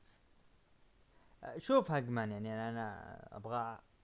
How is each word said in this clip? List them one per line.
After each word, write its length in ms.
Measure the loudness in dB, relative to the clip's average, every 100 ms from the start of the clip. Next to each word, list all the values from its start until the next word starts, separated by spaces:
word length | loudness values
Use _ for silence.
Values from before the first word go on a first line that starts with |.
| -18 -20 -20 -20 -20 -20 _ -20 -20 -20 -20 -20 -20 -14
أه، 140 | -10 -6
شوف 320 | 6 6 6
هاجمان، 420 | 2 2 0 0
يعني 220 | -2 -4
أنا، 160 | -2 -2
أنا 680 | -2 -4 -6 -10 -14 -14 -10
أبغى 420 | -4 -2 -2 -6 -14 -20